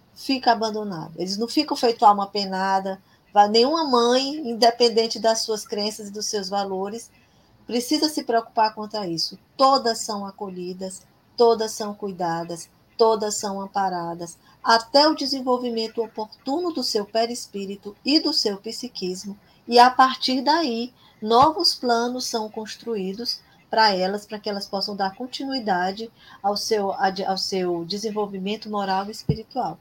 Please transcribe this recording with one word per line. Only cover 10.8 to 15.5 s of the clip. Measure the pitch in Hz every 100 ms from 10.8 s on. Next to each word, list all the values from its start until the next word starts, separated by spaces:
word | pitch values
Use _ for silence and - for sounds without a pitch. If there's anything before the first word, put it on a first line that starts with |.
| 190 - _ _ _ -
todas | 233 220 220
são | - 208
cuidadas, | 208 202 180 175 165 170 170 - _ _ -
todas | 220 214 208 -
são | 208 196
amparadas, | 196 202 190 180 170 170 170 - _ _
até | - 233 - 277 302
o |
desenvolvimento | 302 269 269 254